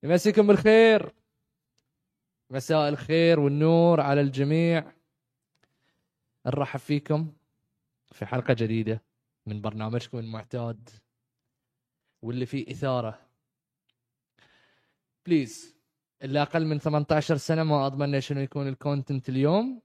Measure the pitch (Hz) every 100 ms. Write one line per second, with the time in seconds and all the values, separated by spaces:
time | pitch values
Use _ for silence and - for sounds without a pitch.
0 | 135 175 214 214 208 202 214 220 226 214
1 | 165 _ _ _ _ _ _ _ _ _
2 | _ _ _ _ _ 131 - 156 147 147
3 | - 160 165 160 143 143 160 165 170 165
4 | 139 143 143 131 139 160 170 165 156 _
5 | _ _ _ _ _ _ _ _ _ _
6 | _ _ _ _ 127 135 139 135 - 147
7 | - 151 160 - _ _ _ _ _ _
8 | _ - 104 127 - 117 113 113 110 110
9 | _ _ _ _ - 107 104 107 110 117
10 | - 120 113 110 107 123 117 110 117 -
11 | _ _ _ _ _ _ _ _ _ _
12 | _ _ 113 123 123 135 - - 139 127
13 | 113 113 _ _ _ _ _ _ _ _
14 | _ _ _ _ _ _ _ _ _ _
15 | _ _ - 165 117 - - _ _ _
16 | _ _ 135 143 147 170 160 147 156 151
17 | 147 156 - 151 - 160 160 147 135 135
18 | 143 139 131 139 139 143 139 131 147 143
19 | 131 139 131 131 143 190 247 247